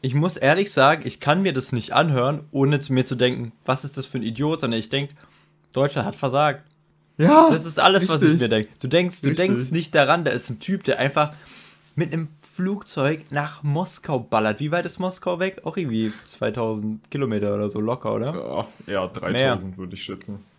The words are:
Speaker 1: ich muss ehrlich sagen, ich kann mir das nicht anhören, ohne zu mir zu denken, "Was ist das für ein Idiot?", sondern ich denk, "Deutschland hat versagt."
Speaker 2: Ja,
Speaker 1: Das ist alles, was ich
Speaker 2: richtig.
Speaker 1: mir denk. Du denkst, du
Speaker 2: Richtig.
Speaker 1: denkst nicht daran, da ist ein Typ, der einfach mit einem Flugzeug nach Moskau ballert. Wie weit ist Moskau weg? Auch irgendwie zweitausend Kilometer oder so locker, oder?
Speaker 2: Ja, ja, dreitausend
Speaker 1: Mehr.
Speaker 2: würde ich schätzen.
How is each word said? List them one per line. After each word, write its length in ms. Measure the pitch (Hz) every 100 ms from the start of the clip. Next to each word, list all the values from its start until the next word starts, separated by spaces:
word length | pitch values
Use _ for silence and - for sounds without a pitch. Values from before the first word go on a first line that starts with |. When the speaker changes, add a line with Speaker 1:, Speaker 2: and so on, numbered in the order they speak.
Speaker 1:
ich 120 | 135
muss 240 | 139 170 175
ehrlich 340 | 131 170 202
sagen, 320 | - 135 160 127
ich 140 | -
kann 220 | - 165
mir 120 | 190
das 180 | 131 -
nicht 200 | 120 -
anhören, 480 | 123 165 131 127 151 -
ohne 280 | 139 139 147
zu 140 | 143
mir 120 | 131 127
zu 100 | 123
denken, 360 | 127 127 120 _ -
"Was 180 | 131
ist 140 | 143 -
das 80 | 127
für 140 | 135
ein 40 |
Idiot?", 380 | 110 113 147 160
sondern 180 | 131 113
ich 100 | 110
denk, 200 | 139 143 - - _ _ _ _
"Deutschland 320 | - 143 147 120
hat 80 | -
versagt." 480 | 139 131 151 139 _ _ _ _ _ -
Speaker 2:
Ja, 320 | 160 302 330
Speaker 1:
Das 160 | 208 165
ist 140 | 151
alles, 280 | 180 190 185
was 100 | 156
ich 80 | 156
Speaker 2:
richtig. 120 | 160
Speaker 1:
mir 80 | 120
denk. 300 | 110 107 -
Du 80 | 131
denkst, 340 | 160 180 180
du 80 | 139
Speaker 2:
Richtig. 180 | 160 185
Speaker 1:
denkst 240 | 156 131
nicht 240 | 160 156 160
daran, 280 | 135 170
da 80 | 151
ist 180 | 117 -
ein 80 | 117
Typ, 240 | - 196
der 160 | - -
einfach 340 | 135 151 151 - - - - _ _ -
mit 180 | 165
einem 140 | 160 156 - -
Flugzeug 760 | - 185 202 - - 135 156 151
nach 320 | 143 147 -
Moskau 560 | 147 147 180 - - 135
ballert. 400 | 117 110 107 107
Wie 120 | 147
weit 140 | 170 170
ist 140 | -
Moskau 400 | 185 180 - 175
weg? 220 | 190 190
Auch 140 | 160 160
irgendwie 360 | 156 113 110 107 -
zweitausend 840 | - 113 110 113 110 107 110 _
Kilometer 460 | 143 135 107 101 101
oder 140 | 104
so 100 | 107
locker, 340 | 107 127 110
oder? 540 | 107 123 170 55 73 113 - -
Speaker 2:
Ja, 60 |
ja, 140 | 98 92
dreitausend 640 | - 87 120 135 113 95
Speaker 1:
Mehr. 60 | 92
Speaker 2:
würde 160 | 92 98
ich 80 |
schätzen. 360 | - 95 - 104 -